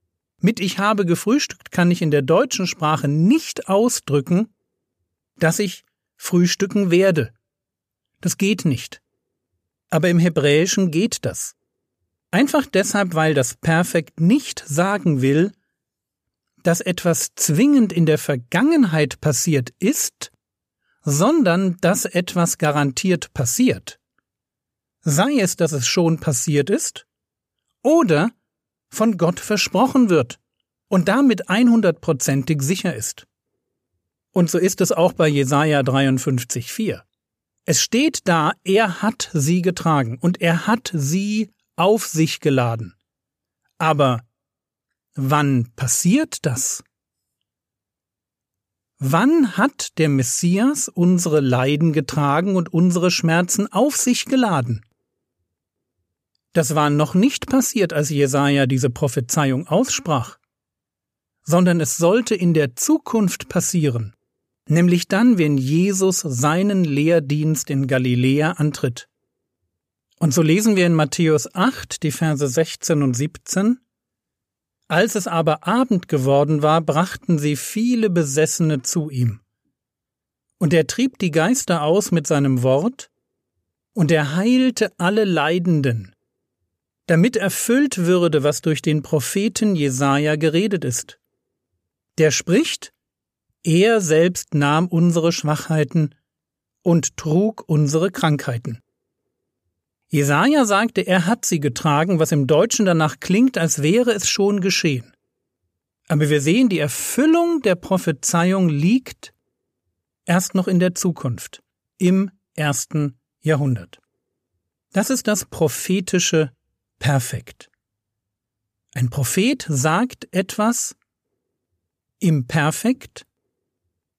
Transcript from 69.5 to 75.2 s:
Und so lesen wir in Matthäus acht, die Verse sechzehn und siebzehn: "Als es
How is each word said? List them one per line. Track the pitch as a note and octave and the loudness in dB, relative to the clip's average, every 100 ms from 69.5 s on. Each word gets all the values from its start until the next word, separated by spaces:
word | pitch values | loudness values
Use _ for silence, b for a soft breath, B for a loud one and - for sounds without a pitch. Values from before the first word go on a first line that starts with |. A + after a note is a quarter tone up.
| _ _ _ _ _ _ - | _ _ _ _ _ _ -4
Und | E3 | -2
so | C3+ | 0
lesen | D#3 F3 A3 G3+ | 2 2 2 2
wir | F3 | 2
in | |
Matthäus | E3 D3+ - E3 D3+ - | 2 0 0 2 0 -2
acht, | - G#3+ - - - | -2 -2 -2 -8 -8
die | D#3 | -6
Verse | - D#3+ C#3+ C#3+ | -2 -2 -2 -2
sechzehn | B2+ D#3+ - - D#3+ | -2 -2 -4 -4 0
und | C#3 | 0
siebzehn: | B2 D3+ - - - G3+ B3 _ _ _ _ _ _ _ _ _ _ - | -2 -4 -8 -8 -2 0 -2 _ _ _ _ _ _ _ _ _ _ -4
"Als | D#3+ A3 | 0 0
es | A3 | -2